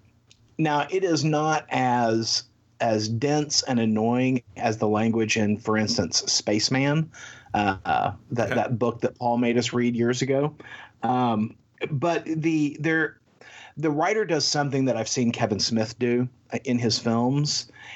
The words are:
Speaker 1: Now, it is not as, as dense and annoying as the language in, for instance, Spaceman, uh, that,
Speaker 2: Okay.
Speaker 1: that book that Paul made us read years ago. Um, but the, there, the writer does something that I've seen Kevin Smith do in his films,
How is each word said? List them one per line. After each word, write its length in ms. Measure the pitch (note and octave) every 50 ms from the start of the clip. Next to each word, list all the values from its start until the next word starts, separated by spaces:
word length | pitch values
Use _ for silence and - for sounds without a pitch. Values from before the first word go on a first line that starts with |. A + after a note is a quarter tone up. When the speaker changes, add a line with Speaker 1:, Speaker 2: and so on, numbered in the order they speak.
| _ _ _ _ _ _ _ _ _ _ _ -
Speaker 1:
Now, 300 | D#3 D#3 D3 D3 C#3+ -
it 140 | F#3 F#3+ F#3+
is 200 | F3+ D#3+ C#3 C3+
not 440 | D#3 D3+ D3 D#3 D#3 D#3 D3+ - -
as, 760 | - C3 B2+ B2+ A#2+ B2 A#2+ A2+ A2 A2+ A2+ - - - - - _ _ _ _ _ -
as 280 | A#2 A#2 A2 G#2+ G#2+ G#2+
dense 520 | A#2 A2+ C#3+ C#3+ D3 D3+ D3 D3 - - -
and 160 | C#3 C3 A#2
annoying 600 | A2+ A2 G#2+ G#2+ A2 A#2 A#2+ B2 B2+ C3 C3 B2 - - -
as 220 | - A#2+ A#2 A2 A2+
the 100 | A2 G#2+
language 480 | G#2+ G#2 A2+ A2+ A2+ A2+ A2 G#2+ -
in, 220 | A2+ G#2+ G#2 G#2+ G#2
for 200 | - A2 A2 A2
instance, 420 | A2 G#2+ - - F#2+ - - - - -
Spaceman, 800 | - - - - G#2 G#2+ - - C3 C3 C#3 C#3+ D3 D#3+ D#3 D#3 - - - - - - - - -
uh, 580 | G#2 G#2 G2+ F#2+ F#2+ - E2 D2+ - F#2+ F#2 F#2+ - - -
that, 140 | B2+ A#2 A2 G2+
Speaker 2:
Okay. 80 | B2+
Speaker 1:
that 240 | B2+ - - B2+ G#2
book 220 | A#2+ A#2+ A2+ A#2+
that 160 | - - - -
Paul 200 | B2 A#2+ A#2+ A#2+
made 200 | B2 A#2 A#2 B2
us 160 | A#2 - -
read 220 | B2 A#2+ A#2+ A#2+
years 260 | A2+ A#2 A#2+ B2+ B2
ago. 340 | C3+ B2+ C3+ C3+ C#3+ D3+ D3+ - - - - - - - - _
Um, 540 | - A#2 B2+ B2+ B2 A#2+ A2+ G#2+ A2 A#2 - - _ _ _ - - -
but 340 | D#3 C3 E3 E3+ E3 D#3 -
the, 520 | D#3 D#3+ D#3+ D3+ E3 D#3+ D#3 D3+ C#3+ D3 D3
there, 380 | D3 E3 D#3+ D#3+ D#3 - - _ _ _ _ _ - - - - - - -
the 140 | D3 D3+ D#3+
writer 340 | D3 D3 D#3+ F#3 G#3+ A3 G#3+
does 220 | D#3 E3+ D3 C3
something 400 | - - D3 C#3+ C#3 C#3 C3+ C3+
that 100 | C3 A#2
I've 140 | A2 A2 -
seen 220 | - C3+ A#2+ A#2
Kevin 280 | A2+ - A#2+ G#2 G#2+ F#2+
Smith 380 | - - A#2 A2+ A2 A2+ - -
do 300 | B2 A#2+ A#2+ B2 B2+ B2 - _ _ - - A#2 -
in 140 | B2+ B2 A#2+
his 220 | A#2+ A2+ G#2+ -
films, 720 | - A#2+ A2+ A#2 A#2+ B2+ C#3 D3 D3 D3 - - - - - - - - -